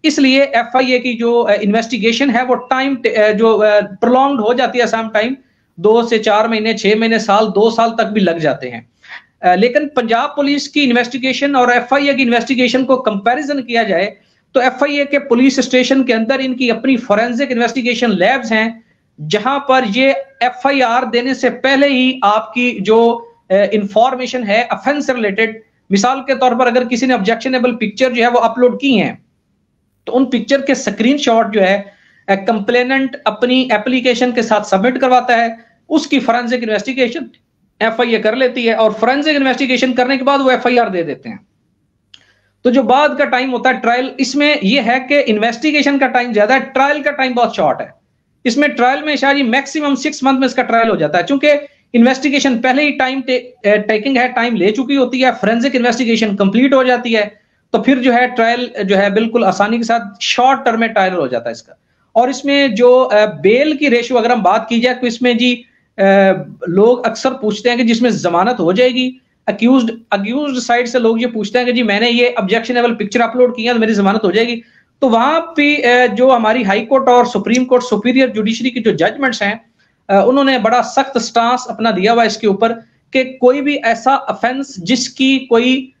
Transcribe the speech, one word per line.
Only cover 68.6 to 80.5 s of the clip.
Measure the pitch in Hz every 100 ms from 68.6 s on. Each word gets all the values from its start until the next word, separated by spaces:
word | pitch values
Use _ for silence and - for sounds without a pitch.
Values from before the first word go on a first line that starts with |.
हो | 165
जाएगी, | 190 254 247 254 254 _ _ -
accused, | 196 233 262 226 - _
accused | 202 202 254 294 254
side | 240 240 240
से | 247
लोग | 226 226
ये | 247
पूछते | 226 208 247
हैं | 247
कि |
जी | 247
मैंने | 226 202 240
ये | 240 247 240
objectionable | 190 226 226 240 240
picture | 233 202 220
upload | 226 247 247 240
किया | 226
तो | 233
मेरी | 220
जमानत | 202 196 202
हो | 196
जाएगी। | 196 240 233 - _ _ _
तो | 269
वहां | 226 262 320
पे, | 330 - 294 294
अ, | 240 247 247
जो | 202 262
हमारी | 247 214 247
हाई | 196 208
court | 233 269 262
और | 247 240
supreme | 233 208 247
court | 254 247
superior | - 208 240 254 262
judiciary | 214 202 226 254
की | 247
जो | 226
judgments | 156 165 220 262 226
हैं, | 202 226 _ _ _ _ -
अ, | 196 202
उन्होंने | 269 269